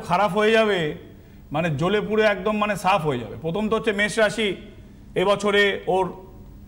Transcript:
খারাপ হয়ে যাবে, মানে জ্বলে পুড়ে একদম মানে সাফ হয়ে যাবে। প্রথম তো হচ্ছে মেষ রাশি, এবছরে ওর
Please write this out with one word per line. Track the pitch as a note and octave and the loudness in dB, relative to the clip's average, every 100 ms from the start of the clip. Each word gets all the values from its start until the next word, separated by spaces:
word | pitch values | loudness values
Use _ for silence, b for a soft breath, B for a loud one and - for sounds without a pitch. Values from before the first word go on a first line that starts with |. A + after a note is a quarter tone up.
| - | 0
খারাপ | F3 G#3 | 0 2
হয়ে | G3 G#3+ | 2 4
যাবে, | A3+ A3 F#3+ D#3 E3+ - B B B - | 4 4 2 -2 -4 -12 B B B -6
মানে | D3 E3+ | -4 -2
জ্বলে | C#3 E3+ G#3 | 0 0 0
পুড়ে | G3+ G#3+ | 0 2
একদম | G#3+ G3 F#3+ G#3+ | 2 2 0 0
মানে | G#3 G3+ | -2 0
সাফ | F#3 G3 D3+ | 0 2 0
হয়ে | B2+ | -2
যাবে। | A2 A2+ | -6 -8
প্রথম | D#3+ F3 G#3+ | -6 -4 -2
তো | A3 | 0
হচ্ছে | A3 | 0
মেষ | G3+ G#3 - | 0 0 2
রাশি, | G#3 - G#3 - - B B B B | 0 0 -2 -4 -10 B B B B
এবছরে | - F#3 G3+ G#3 G3+ G3+ F#3+ - | 0 2 2 2 2 2 0 0
ওর | F3+ F3+ - - - - - | 0 0 -4 -16 -20 -20 -20